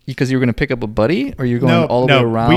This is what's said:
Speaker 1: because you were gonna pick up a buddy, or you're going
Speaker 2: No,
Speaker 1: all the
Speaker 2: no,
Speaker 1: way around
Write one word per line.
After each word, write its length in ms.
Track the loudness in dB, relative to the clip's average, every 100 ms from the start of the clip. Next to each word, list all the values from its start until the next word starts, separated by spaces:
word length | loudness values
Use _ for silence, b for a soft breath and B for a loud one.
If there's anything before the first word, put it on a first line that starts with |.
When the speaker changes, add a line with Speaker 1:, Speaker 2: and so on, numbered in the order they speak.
| -10
Speaker 1:
because 240 | -4 -2
you 80 | 0
were 40 |
gonna 120 | 0
pick 160 | -2 -4
up 140 | -4
a 40 | -4
buddy, 460 | -2 0 0 -4 -6
or 60 | -4
you're 140 | 0
going 120 | 2
Speaker 2:
No, 120 | 2 0
Speaker 1:
all 160 | 0 2
the 80 |
Speaker 2:
no, 60 | 2
Speaker 1:
way 100 | 2
around 200 | 0 2